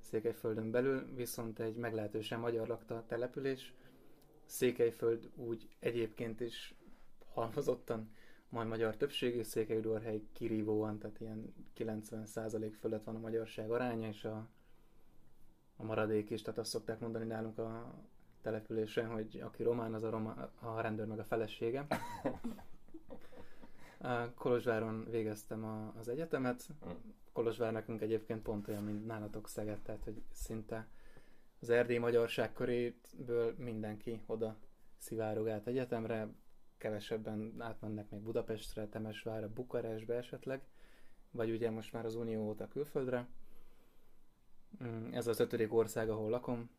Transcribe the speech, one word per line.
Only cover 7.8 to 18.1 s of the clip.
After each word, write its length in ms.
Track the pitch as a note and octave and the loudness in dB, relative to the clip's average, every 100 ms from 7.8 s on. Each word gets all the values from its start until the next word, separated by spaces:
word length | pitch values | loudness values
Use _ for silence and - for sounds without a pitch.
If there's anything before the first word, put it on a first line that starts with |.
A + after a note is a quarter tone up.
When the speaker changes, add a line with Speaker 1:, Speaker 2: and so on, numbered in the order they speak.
| - A#2 A2 - - - - | 2 -2 -2 -12 -16 -18 -6
Speaker 1:
majd 200 | A#2+ A2+ | -2 0
magyar 280 | A2+ A2 G#2+ | 4 4 4
többségű, 460 | C#3+ - B2+ A#2+ | 0 4 2 2
Székelyudvarhely 800 | A2 - A2 A2 A2 A2 A2+ G#2+ G#2+ | 0 2 4 4 4 2 2 -2 -4
kirívóan, 680 | - A#2 A2 G#2+ G#2+ G#2+ G#2+ | -4 0 2 4 4 4 0
tehát 220 | G#2+ G#2+ | -4 -6
ilyen 340 | A2 A2 A2 - G#2 | -6 -6 -8 -10 -14
kilencven 540 | - A2 G#2+ G#2+ A2 G#2+ | -4 -2 -2 -4 -8 -6
százalék 480 | - A2 A2 G#2+ | -4 0 0 -2
fölött 300 | G#2+ A2 A2 | -2 -2 -2
van 120 | A2 A2 | -2 -6
a 40 | |
magyarság 500 | A2+ A2+ A2 - A2 | 0 0 0 -4 0
aránya, 380 | A#2 B2 A2+ A2 | 2 2 0 -2
és 160 | G2+ | -2
a, 240 | A2+ A2 A2 - - - - - - - - - - - - - | -4 -4 -8 -16 -20 -20 -20 -20 -20 -18 -18 -16 -18 -18 -20 -8
a 80 | |
maradék 460 | A2 A2 G#2+ G#2+ G#2 | 0 2 6 4 4
is, 120 | A2 | -2
tehát 160 | - G#2+ | -2 -2
azt 120 | A2 | 0
szokták 300 | A#2 G#2+ A2 | -2 -2 -4
mondani 240 | A#2 A2+ | -2 -2
nálunk 340 | A2+ A2 A2+ A2 | -2 -2 -2 -2
a 360 | A2+ A2+ A#2 - - | -4 -4 -8 -12 -16